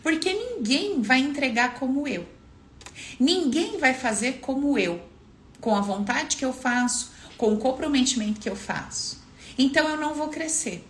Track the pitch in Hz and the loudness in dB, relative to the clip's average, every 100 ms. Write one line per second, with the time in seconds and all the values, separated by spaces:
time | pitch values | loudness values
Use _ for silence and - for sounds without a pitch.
0 | 320 311 359 381 494 453 214 277 415 349 | 0 0 0 -2 -4 -4 0 0 2 -2
1 | 208 262 277 285 269 226 240 - 262 269 | 2 4 2 0 0 2 0 0 -2 0
2 | 294 185 175 - - - - - - - | -2 -6 -8 -16 -20 -20 -20 -20 -20 -16
3 | - - 262 370 302 277 427 415 269 254 | -16 2 4 4 2 0 0 2 2 2
4 | 247 208 240 254 - 269 285 254 180 175 | 0 0 -2 -4 -4 0 2 2 2 -2
5 | - - - - - - 233 208 202 196 | -10 -20 -20 -20 -20 -6 0 2 0 -2
6 | 202 254 311 - 262 254 254 240 247 - | -2 -2 -2 -2 -2 0 0 2 2 0
7 | - - - - 220 208 254 262 311 277 | -6 -12 -20 0 2 4 0 0 2 2
8 | 254 233 214 214 190 202 - 165 - - | 4 2 -2 -2 -4 -8 -6 -6 -6 -8
9 | - - - - - - 269 311 311 302 | -8 -10 -18 -20 -14 2 4 4 2 0
10 | 302 294 302 311 320 - - 175 - | -2 -2 -4 -4 -4 -2 -4 -8 -14